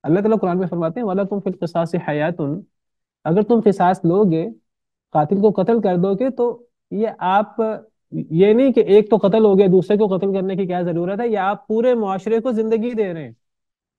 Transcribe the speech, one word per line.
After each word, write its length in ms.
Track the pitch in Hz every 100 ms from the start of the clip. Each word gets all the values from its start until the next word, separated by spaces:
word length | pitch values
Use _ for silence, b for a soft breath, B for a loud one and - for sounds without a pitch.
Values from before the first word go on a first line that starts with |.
अल्लाह 200 | 139 180
ताला 120 | 214 220
कुरान 220 | 190 175
में 100 | 180
फरमाते 320 | 175 165 202
हैं, 80 | 220
"वला 160 | 185
तुम 160 | 196 202
फिल 140 | 190
किसास 420 | 185 170 170 165 180
हयातुन", 680 | 165 147 156 175 143 170 - _ _ _ _ _ 151
अगर 180 | 180
तुम 180 | 214 233
किसास 400 | 208 - 180 185 165
लोगे, 460 | 185 208 160 190 226 _ _ _ _ _
कातिल 280 | 156 151 196
को 100 | 214
कत्ल 300 | 190 190 226
कर 160 | 202 180
दोगे, 320 | 190 196 262
तो 400 | 254 240 226 _ _ _
ये 220 | 185 220 -
आप 360 | 180 196 214 - 220 214 - _ _
ये 400 | 156 156 160 202
नहीं 180 | 220 269
कि 80 | 233
एक 280 | 196 202 214
तो 80 | 208
कत्ल 280 | 196 220 214
हो 100 | 190
गया, 120 | 196
दूसरे 300 | 185 160 208
को 100 | 214
कत्ल 260 | 185 196
करने 220 | 190 190 190
की 80 | 185
क्या 160 | 180
जरूरत 360 | 175 165 175 202
है, 100 | 240
या 140 | 208
आप 220 | 190 202 -
पूरे 280 | 220 247 240
मुआशरे 440 | 202 190 202 226
को 120 | 240
जिंदगी 420 | 220 220 226 240
दे 200 | 220 196
रहे 100 | 165
हैं, 120 | 127 113 _ _ _ _ _